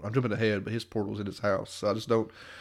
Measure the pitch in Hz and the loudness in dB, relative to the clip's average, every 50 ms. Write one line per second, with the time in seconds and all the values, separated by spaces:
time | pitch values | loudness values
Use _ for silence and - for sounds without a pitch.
0 | - 104 110 135 127 120 104 92 113 110 104 98 98 104 110 117 - - - 110 | -8 0 0 0 2 2 0 2 2 2 2 2 0 -2 -4 -4 -6 -4 -2 -2
1 | 101 101 104 101 101 98 92 - - 104 98 95 - - - - - 104 113 110 | -2 -2 -2 -4 -4 -6 -6 -2 0 2 2 2 0 -4 -8 -2 0 0 0 0
2 | 113 - 117 113 110 - - - - - - - | 2 4 4 4 4 0 -6 -18 -18 -18 -16 -16